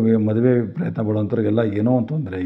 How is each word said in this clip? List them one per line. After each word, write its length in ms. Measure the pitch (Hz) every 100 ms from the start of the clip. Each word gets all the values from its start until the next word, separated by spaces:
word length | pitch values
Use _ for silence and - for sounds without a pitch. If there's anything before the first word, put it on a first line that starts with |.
ವಿ-, 160 | 113 113 107
ಮದುವೆ 240 | 107 123 123 110
ಪ್ರಯತ್ನ 260 | - 175 -
ಪಡುವಂಥವ್ರಿಗೆಲ್ಲ 580 | 107 107 104 117 110 107 113 101
ಏನೋ 140 | 113 127
ಒಂದು 100 | 113
ತೊಂದರೆ, 280 | 156 113 92